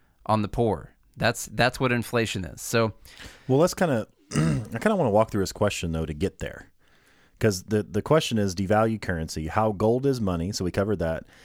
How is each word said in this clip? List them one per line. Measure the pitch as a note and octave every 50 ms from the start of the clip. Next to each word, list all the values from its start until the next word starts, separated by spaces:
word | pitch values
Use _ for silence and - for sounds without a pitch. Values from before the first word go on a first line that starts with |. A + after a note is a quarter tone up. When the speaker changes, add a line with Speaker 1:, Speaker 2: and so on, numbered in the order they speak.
| _ _ _ _ -
Speaker 1:
on | - A2 A2
the | G#2 G2
poor. | - - A#2+ A2 F#2+ - - - _ _ _ _ _
That's, | - - A2+ A#2+ - -
that's | - G#2+ G#2+ A#2 B2+ - -
what | C3 B2
inflation | A#2+ A#2+ G#2+ - - A#2+ A2+ G#2 - G2+ F2+
is. | - - -
So, | - - - A#2 A2+ A2 - - - - - - - - - - - -
Speaker 2:
Well, | C3 C#3
let's | E3 F3+ -
kinda, | - F#3+ E3 C3 A2+ G#2 - _ _
<clears throat> | _ -
I | - - D#3 E3 D3+ C3 G#2+ - - A#2
kinda | - G#3 A3
wanna | F#3+ D#3 A#2
walk | G2 G#2 A2 -
through | - G#2
his | F#2 -
question, | - - G#2+ G2+ - - - E2+
though, | D#2+ D#2+ D#2+
to | D2+ D#2
get | D2+ F#2 F#2 - -
there. | - - - - - - _ _ _ _ _ _ _ _ _ _ _ _ _ -
'Cause | - A2+ G2 F2+ F2+
the, | - A2 G#2+
the | F#2+ - E2+ G#2
question | - - D3 D#3+ - - B2 A2
is | G2+ G2 F2
devalued | F#2 G2 F2 G#2 G#2+ A2+ A2+ A2+ G#2
currency, | - - F2+ E2 D#2+ D#2+ - E2 D#2 D#2+
how | - G#2+ A2 A2
gold | G#2 F2 G#2+ A2 A#2+ B2+ C3
is | C#3+ C3+ B2
money, | A2 F#2 F2+ E2 E2 F#2+
so | G#2+ - F#2+
we | F2
covered | - G#2+ G2 G#2 G#2 E2+
that, | F2 D#2+ D#2+ - - - - -